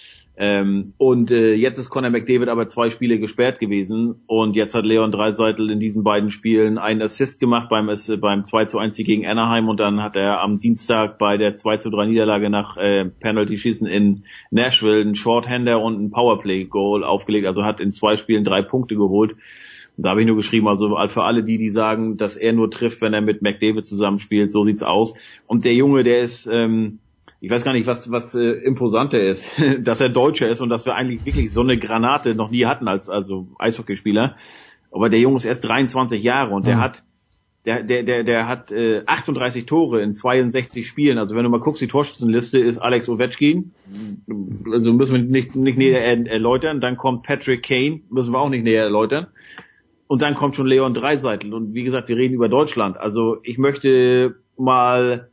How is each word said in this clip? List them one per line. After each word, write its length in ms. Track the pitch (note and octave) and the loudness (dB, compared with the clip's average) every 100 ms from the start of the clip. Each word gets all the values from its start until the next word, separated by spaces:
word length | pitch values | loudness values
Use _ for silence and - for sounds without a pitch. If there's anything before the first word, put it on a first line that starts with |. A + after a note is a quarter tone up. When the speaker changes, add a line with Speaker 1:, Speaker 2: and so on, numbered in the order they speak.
| - - _ | -20 -20 _
Speaker 1:
Ähm, 600 | - G2+ G2+ G2 G2 G2 - | -4 0 2 0 -2 -4 0
und, 340 | C3 B2+ A#2 | 2 2 2
äh, 220 | A#2+ A2+ | 4 4
jetzt 240 | G#2+ B2+ B2+ | 4 0 -2
ist 140 | A#2+ | -8
Conor 180 | C#3 B2+ | -4 -2
McDavid 400 | A#2+ G#2 B2 A#2+ | -2 0 0 0
aber 180 | A#2 A2 | -2 -4
zwei 220 | - A#2 | -2 -2
Spiele 300 | A2+ B2 A2 | 0 0 0
gesperrt 400 | G#2+ - A#2+ G#2 | -2 0 0 0
gewesen 640 | G#2+ G2+ F#2+ A2 A#2 A2+ - | -2 -2 -2 -2 -4 -4 -2
und 300 | A2 A2 G#2 | 0 2 0
jetzt 180 | G#2+ | 0
hat 120 | A#2 G#2+ | 0 2
Leon 260 | A2+ A2 | 2 2
Draisaitl 580 | G#2 G#2+ G#2 A2 G#2+ G#2+ | 0 -2 0 0 0 -2
in 80 | G#2 | -2
diesen 260 | A2 G#2 | -2 -2
beiden 260 | G#2 G#2 G#2 | 0 2 0
Spielen 480 | G2+ A2+ A2 A2 A2 | -2 2 4 4 2
einen 240 | G#2 A2 | -2 -2
Assist 360 | G#2+ - C3+ - | -2 -2 -4 0
gemacht 300 | B2 A#2+ A#2+ | 0 2 2
beim, 220 | A2 G#2+ | 0 0
äh, 260 | G#2 G#2+ G#2+ | -4 -4 -2
beim 260 | G#2 G2+ | 0 0
zwei 220 | G2 A2 | 0 0
zu 140 | G#2+ A2 | 0 -2
eins 180 | A2 G#2+ | -4 -4
Sieg 80 | A2 | 0
gegen 200 | G#2+ F2+ | 0 0
Anaheim 420 | A2 A2+ A#2 A2 | 0 0 0 0
und 100 | G#2 | 0
dann 240 | G#2 G#2 | 0 0
hat 140 | G#2+ G2 | -2 -2
er 240 | G2 G2+ | 0 0
am 180 | G2+ G2+ | 0 0
Dienstag 600 | A#2 A2+ - A2+ G#2+ - | 0 0 0 0 0 0
bei 180 | G#2 G2+ | 0 2
der 180 | G#2+ | 0
zwei 220 | G#2 A2 G#2+ | -2 -2 -2
zu 140 | A2+ | -2
drei 160 | G#2 G#2 | -2 0
Niederlage 420 | A2+ G#2+ G#2 G#2 | 2 2 2 0
nach, 300 | G#2 G2+ - | -2 -4 -4
äh, 260 | G2+ G2+ | 0 0
Penalty-Schießen 800 | F#2 - A2+ G#2+ G#2 G#2 A#2+ A2 G#2+ | -2 -6 -4 -2 -2 -2 -4 -4 -2
in 380 | G2 G2+ G2 - - - | 2 2 0 -6 -20 -4
Nashville 520 | A2 B2 - G#2+ G#2+ | 0 2 2 4 4
einen 120 | G#2 G2+ | 2 -2
Shorthander 640 | A2+ A#2 A#2 B2 A#2+ A#2 | 0 0 0 -2 0 2
und 140 | A2+ G#2+ | 0 -2
einen 140 | G#2 | -4
Powerplay-Goal 920 | A#2+ A#2+ G2+ G2 F#2+ F#2 G2+ G2+ G#2 | 0 2 2 0 -4 -2 -2 0 0
aufgelegt, 420 | C#2+ G2 - G#2 F#2+ | 0 -2 0 0 0
also 180 | F#2 | 0
hat 160 | G#2 G2+ | -2 -2
in 120 | G2+ | -4
zwei 240 | G2 G#2+ G#2 | 0 0 0
Spielen 260 | - G#2+ | 0 0
drei 200 | G2+ F#2+ | 2 0
Punkte 340 | G2 C3 B2 G#2+ | 0 -4 -2 0
geholt. 360 | G2 G2 G#2+ A2 - - - - - - | 2 2 2 -2 -20 -20 -20 -20 -18 -6
Und 80 | F#2+ | -2
da 40 | |
habe 120 | G2+ | 2
ich 40 | A2+ | 2
nur 100 | A2 | 2
geschrieben, 300 | G2+ A2+ G#2 | 0 2 2
also 300 | G2 G#2 F#2+ G2+ | 2 0 0 -2
für 160 | - | 0
alle 200 | F#2 A#2 | 0 0
die, 140 | A2 A2+ | 0 -2
die 100 | A2 | -2
sagen, 480 | G#2 A2 A2 A2 G#2 | 0 0 0 -4 -4
dass 200 | G#2 - | -6 -2
er 180 | A2+ | 0
nur 160 | A2+ A2 | 2 0
trifft, 320 | - A#2 A2+ | 0 -4 -2
wenn 100 | A2 | -2
er 80 | G#2+ | 0
mit 220 | G#2+ G#2 | 0 0
McDavid 420 | G#2 G2+ G#2+ G#2+ | -2 0 0 0
zusammenspielt, 640 | - G2+ G2+ G2+ - G#2+ G2+ | -4 -2 0 0 0 0 2
so 140 | G#2 | 2
sieht's 180 | G#2 G#2+ | 2 0
aus. 300 | - F#2+ A2+ - - - - | 0 0 0 -4 -20 -20 -4
Und 200 | A#2 B2 | 0 2
der 80 | |
Junge, 300 | A#2+ C#3 C3+ | 4 4 4
der 180 | A#2+ A#2+ | 4 2
ist, 260 | A#2+ A#2+ A#2 | 0 -4 -2
ähm, 500 | A#2 A2+ A2+ A2 G#2+ _ _ _ _ | 0 2 0 -2 -8 _ _ _ _
ich 80 | F#2 | -4
weiß 140 | A#2+ | -2
gar 80 | B2 | 0
nicht, 160 | B2+ A2+ | 0 0
was, 200 | A#2+ A#2+ | -4 -4
was, 280 | A#2+ A#2 B2 | -6 -4 -2
äh, 160 | A#2 | 0
imposanter 680 | A2 C3+ B2+ B2 A2+ C#3 A#2+ | 0 -2 0 0 0 2 2
ist, 240 | F#2+ F#2+ - - | 2 0 -6 0
<laughs> 160 | C#3+ C3 | 2 2
dass 200 | A#2+ A2+ | 0 2
er 80 | C3+ | 2
Deutscher 380 | B2+ C#3 D#3+ A#2+ | 4 2 2 0
ist 120 | A#2 | 0
und 80 | B2 | -2
dass 180 | A#2 B2+ | -2 -2
wir 80 | |
eigentlich 320 | G#2 B2+ A#2+ C#3 | -4 -4 -4 -4
wirklich 260 | C#3+ A2+ | -2 0
so 80 | G2+ | 0
eine 160 | B2+ A#2+ | 2 0
Granate 600 | G#2+ A2+ A#2 C#3+ B2 A2 | 0 0 2 0 0 -2
noch 140 | G#2+ | -2
nie 140 | A#2+ A#2+ | 0 0
hatten 200 | C#3 A2+ | 0 -2
als, 220 | F#2+ F#2+ | -4 -4
also 400 | G2+ F#2+ F#2+ F#2 - | -6 -6 -8 -10 -6
Eishockeyspieler. 800 | A2+ A2+ - G2 A2 G#2 C3 - - - - _ _ | -4 -4 -8 -6 -2 0 0 -4 -18 -20 -20 _ _
Aber 160 | - A2 | -2 2
der 100 | A2 | 4
Junge 200 | B2 C3+ | 4 2
ist 60 | |
erst 200 | B2 A#2+ | -2 -4
dreiundzwanzig 580 | A2 A#2+ C3 B2+ B2 A2+ | -2 0 0 -2 -2 -2
Jahre 320 | A2+ C3 B2 | 0 0 -2
und 120 | G2 A#2 | -2 0
der 80 | A#2 | 0
Speaker 2:
Mhm. 40 | |
Speaker 1:
hat, 220 | B2 - _ _ _ _ _ _ | 0 -6 _ _ _ _ _ _
der, 180 | - A#2 | -6 -4
der, 220 | A2 B2 | -2 -2
der, 180 | A#2 A#2+ | 0 -2
der 240 | A#2 A#2 A2+ | 0 0 -2
hat, 240 | B2 - | -6 -6
äh, 320 | G#2+ A#2 G#2+ - | -2 0 0 -2
achtunddreißig 600 | - - C3 B2 B2 A#2 | -4 -2 -4 -4 -4 -2
Tore 360 | D#3 D#3 A#2 | 0 2 0
in 120 | G#2 | -2
zweiundsechzig 720 | G#2 B2+ B2+ B2 B2+ B2 B2 A#2 | -2 0 2 2 -2 -4 -10 -10
Spielen. 320 | - D3 A#2+ | 0 2 2
Also 160 | G2+ | 0
wenn 80 | A2 | -2
du 80 | A#2+ | 0
mal 80 | A#2 | 0
guckst, 240 | C3 D3+ | 0 -4
die 60 | B2 | -2
Torschützenliste 720 | C#3 C#3+ - A#2+ A2+ A#2 C3 | -2 -2 -2 0 0 2 2
ist 180 | A#2+ A#2 | 2 0
Alex 300 | A#2+ A#2+ A#2+ | 0 0 0
Ovechkin. 640 | A2+ B2 - D3 E3+ F#3 - G2 G2 A2 G2+ - G#2+ F#2 G2+ A2+ | -2 -4 0 0 0 -4 -14 -20 -16 -14 -14 -12 -10 -10 -10 -4
Also 200 | A#2 A2+ | 0 2
müssen 220 | A#2+ C3+ | 4 4
wir 80 | B2+ | 2
nicht, 340 | B2 C3 B2+ C3+ | 2 0 0 -2
nicht 220 | C3+ B2+ | 0 4
näher 220 | C3 B2+ | 4 4
er-, 260 | A#2 A#2+ A2+ | 2 0 0
erläutern. 540 | A2 A#2 B2+ D#3 D3 | 0 0 0 0 -2
Dann 160 | B2 B2+ | -4 -2
kommt 280 | C3 A#2+ | -2 -4
Patrick 400 | - C#3 - B2 | -4 -4 -2 -2
Kane, 380 | - C3 C#3 D#3 - | 0 0 0 -4 -4
müssen 240 | B2+ A#2+ | -4 -2
wir 60 | B2+ | -2
auch 120 | C#3+ | -2
nicht 120 | C3 | 0
näher 220 | A2+ A2 | 2 2
erläutern. 420 | A2 G#2 A2 C#3+ F3+ _ - - - _ _ _ - | 2 0 0 -2 -6 _ -20 -20 -20 _ _ _ -4
Und 160 | C3+ | 0
dann 140 | D3 C#3 | 0 0
kommt 180 | C#3+ | -2
schon 140 | C#3 C3 | -2 2
Leon 260 | C3 C3+ | 4 2
Draisaitl. 580 | A#2+ C3 D3 B2+ G#2 G#2 | 0 0 0 -2 -4 -6
Und 200 | A2+ G#2+ | -8 -8
wie 80 | A2+ | -6
gesagt, 260 | B2 B2+ A#2 | -4 -4 -4
wir 80 | A#2 | -2
reden 180 | B2+ | 0
über 140 | B2+ A#2 | 0 2
Deutschland. 500 | B2 D3+ A#2+ G2+ F#2 | 2 0 0 -4 -4
Also 400 | G#2+ G#2+ A2+ A#2 | -4 -2 -2 -2
ich 160 | - A#2 | -6 -2
möchte 800 | C#3 C#3 C#3 C3 B2+ B2+ B2+ - _ - | -2 0 2 4 4 4 2 -4 _ -4
mal 720 | C3 B2+ B2 B2 B2 A#2+ - | 0 2 4 2 0 -2 -8